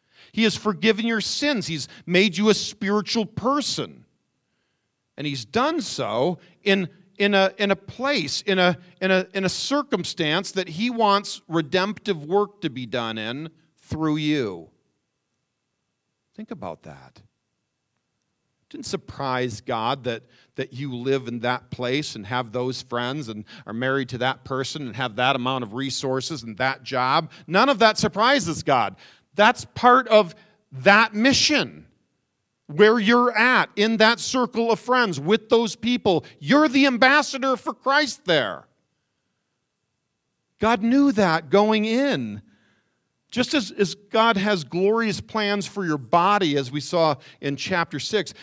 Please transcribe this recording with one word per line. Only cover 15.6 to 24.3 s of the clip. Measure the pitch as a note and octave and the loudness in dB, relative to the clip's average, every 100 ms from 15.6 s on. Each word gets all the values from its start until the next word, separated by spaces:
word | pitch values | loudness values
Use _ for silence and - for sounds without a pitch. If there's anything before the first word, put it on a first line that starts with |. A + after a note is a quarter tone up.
| _ _ _ _ _ _ _ - | _ _ _ _ _ _ _ -20
Think | A3 | -16
about | F3+ F#2 D#2 | -12 -12 -12
that. | - C#2 C2 - _ _ _ _ _ _ _ _ _ _ _ _ _ _ _ | -16 -20 -20 -20 _ _ _ _ _ _ _ _ _ _ _ _ _ _ _
Didn't | - - | -14 -8
surprise | F#3+ - - C#3 B2+ B2+ G#2 | -8 -10 -8 -4 -2 -2 -6
God | - A#2 A2+ C#3 | -6 -4 -2 -2
that, | B2 A2+ - _ _ - | -4 -8 -10 _ _ -10
that | C3 | -10
you | B2+ C#3+ | -8 -10
live | B2 B2+ C3+ A#2 | -6 -2 -2 -2
in | A#2+ | -6
that | A#2+ B2+ - | -4 -4 -8
place | - B2 C#3 D3 A2+ | -8 -4 -4 -4 -10
and | G2 | -6
have | B2 A#2+ | -4 -4
those | B2 B2+ C3 | -4 -4 -6
friends | - A#2+ B2 D3 A#2 | -6 -6 -4 -6 -8
and | G#2+ G#2+ - A2+ | -12 -14 -18 -12
are | |
married | A2 C3 C3+ C3 | -6 -2 -2 -4
to | B2 | -2
that | B2+ | -2